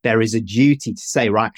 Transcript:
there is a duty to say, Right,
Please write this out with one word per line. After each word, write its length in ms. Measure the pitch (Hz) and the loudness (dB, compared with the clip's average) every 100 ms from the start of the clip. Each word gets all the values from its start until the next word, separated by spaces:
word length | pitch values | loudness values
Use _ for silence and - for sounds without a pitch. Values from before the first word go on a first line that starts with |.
there 180 | 123 113 | 0 2
is 120 | 110 | 2
a 80 | 113 | -2
duty 520 | 98 107 139 143 120 | -4 2 2 2 -2
to 80 | 98 | -10
say, 280 | - - 117 | -6 -2 0
Right, 220 | 104 110 | 0 -2